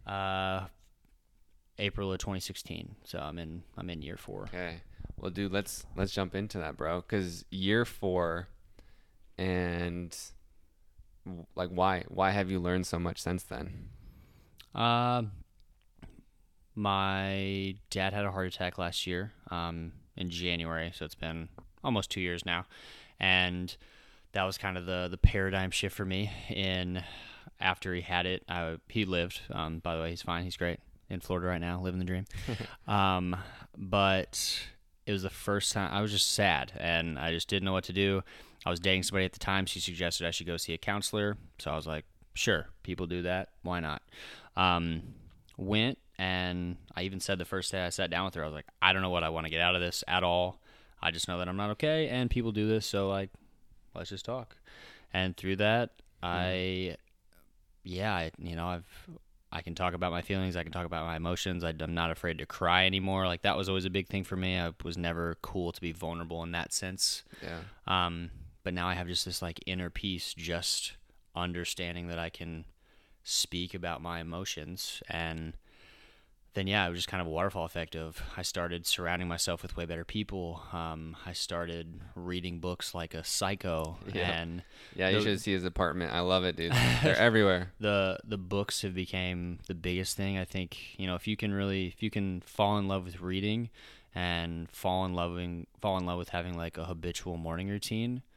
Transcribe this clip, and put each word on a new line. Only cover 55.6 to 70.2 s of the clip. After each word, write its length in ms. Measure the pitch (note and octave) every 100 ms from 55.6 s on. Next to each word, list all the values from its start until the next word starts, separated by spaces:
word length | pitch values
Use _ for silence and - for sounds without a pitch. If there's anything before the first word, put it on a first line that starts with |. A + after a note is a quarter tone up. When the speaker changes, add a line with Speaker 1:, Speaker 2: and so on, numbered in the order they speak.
| G#2+ A#2 A#2 - - -
Speaker 2:
Mm-hmm. 680 | F2 F2 F#2 F#2 F#2 F#2 F2+
Speaker 1:
I, 40 | - _ _ _ - - _ _ _
yeah, 320 | F#2+ F2+ G#2+
I, 160 | F#2 E2 -
you 180 | F2 E2
know, 100 | F2
I've, 420 | F2 F2 - - D#3+ - - -
I 80 | E2
can 140 | F2
talk 180 | E2 F2+
about 160 | E2+ F2+
my 120 | F2
feelings. 340 | - G2 F#2 E2+
I 60 |
can 100 | E2
talk 140 | F2+ E2+
about 180 | E2 E2
my 100 | E2
emotions. 460 | E2+ F2 F#2+ F2+
I, 120 | E2+ D#2+
I'm 160 | D#2+
not 160 | E2+ E2
afraid 280 | E2 F2 D#2
to 80 | D2+
cry 400 | - F2 F2+ F#2+
anymore. 400 | F#2+ F#2+ F#2+ F#2
Like, 160 | E2+
that 140 | G2 E2+
was 100 | F#2+
always 160 | F#2+
a 60 | F#2
big 180 | F#2+ F2
thing 160 | G2
for 120 | F#2 F#2
me. 220 | F#2 F#2
I 140 | E2+ D#2
was 140 | F2 F2
never 400 | E2+ E2+ E2+ D#2+
cool 280 | - F#2+ E2+
to 100 | -
be 120 | E2+
vulnerable 500 | E2 E2 E2+ E2 E2+
in 100 | E2+
that 200 | E2+ -
sense. 500 | - F#2 F#2+ - - - -
Speaker 2:
Yeah. 160 | - E2 F#2+ - -
Speaker 1:
Um, 440 | F#2 F2 E2+ E2+ - - -
but 80 | F#2+
now 140 | F2+ F2+
I 60 |
have 120 | F2+ F2+
just 200 | F2+ F#2
this, 160 | -
like, 180 | F2 - -
inner 240 | F#2 F2
peace, 420 | - G2+ F2